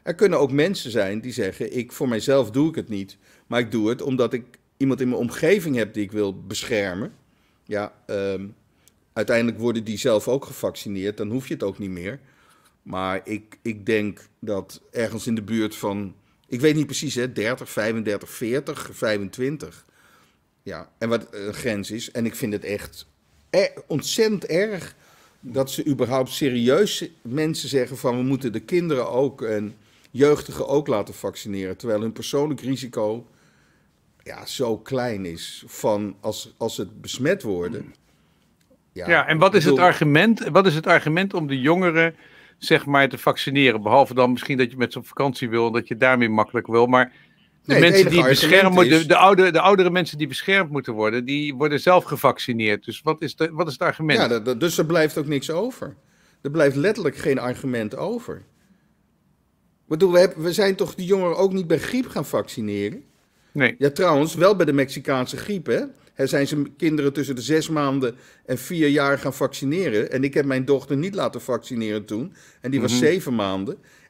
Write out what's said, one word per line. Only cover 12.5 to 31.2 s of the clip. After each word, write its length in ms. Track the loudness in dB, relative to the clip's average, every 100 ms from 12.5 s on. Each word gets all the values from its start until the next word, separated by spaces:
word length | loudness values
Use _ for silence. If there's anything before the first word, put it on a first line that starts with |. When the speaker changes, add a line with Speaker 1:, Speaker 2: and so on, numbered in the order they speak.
| _ _ _
Speaker 1:
Maar 380 | -10 -6 -4 -4
ik, 340 | -6 -10 -10 -12
ik 240 | -10 -8 -2
denk 420 | 0 -2 -8 -18 _
dat 420 | -6 -6 -8 -14 _
ergens 360 | -4 -4 -4 -4
in 80 |
de 80 | -4
buurt 340 | -4 -4 -4 -4
van, 380 | -6 -6 -8 -14 _ _ -12
ik 120 | -2
weet 140 | 0
niet 120 | 2 -2
precies, 280 | -6 -6
hè, 180 | -4 -6
dertig, 380 | -4 -4 -4 -8
vijfendertig, 600 | -4 -4 -2 -4 -6 -8
veertig, 600 | -10 -4 -4 -6 -10 -12
vijfentwintig. 920 | -6 -2 -2 -4 -6 -6 -6 -12 -18 _ _ _ _ _ _ _ _
Ja, 280 | -16 -14 -16 -8
en 100 | -2
wat 180 | -2 -4
een 240 | -12 -10
grens 360 | -6 -4 -4 -6
is. 200 | -10 -10
En 160 | -6 -6
ik 80 |
vind 180 | -4 -6
het 120 | -6
echt 420 | -6 -8 -8 -18 -20 _ _ _ _
e-, 180 | 0 0 -2 -6
ontzettend 600 | -6 -2 0 0 0 -2
erg 480 | -2 -2 -4 -12 -18 _ _ _ _
dat 300 | -8 -4 -4
ze 160 | -4 -2
überhaupt 440 | 0 0 0 -2
serieus 800 | -2 -2 2 2 4 2 -2 -8 -14
mensen 460 | -8 -4 -2 -4 -2
zeggen 280 | -2 -2 -4
van, 200 | -2 -2
"We 60 |
moeten 300 | -2 -2 -4
de 80 | -6
kinderen 500 | -2 -2 0 -2 -2
ook 320 | 0 0 -2
en 320 | -4 -4 -6 -10 _ _ _
jeugdigen 580 | 2 4 4 -2 -8 -2
ook 180 | 0 0
laten 280 | -2 -4
vaccineren." 640 | -8